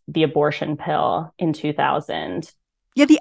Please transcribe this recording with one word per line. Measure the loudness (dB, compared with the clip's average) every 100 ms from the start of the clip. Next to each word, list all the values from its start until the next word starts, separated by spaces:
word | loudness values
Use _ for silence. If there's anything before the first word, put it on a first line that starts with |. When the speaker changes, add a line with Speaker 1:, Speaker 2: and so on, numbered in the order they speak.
| -6
Speaker 1:
the | 0
abortion | 2 2 0 0 -4 -6
pill | -2 0 0 -2 -6 -4
in | -2
two | -2 -4
thousand. | 0 0 0 -4 -8 -6 -8 -10 _ _ _ _
Speaker 2:
Yeah, | 2 4
the, | 6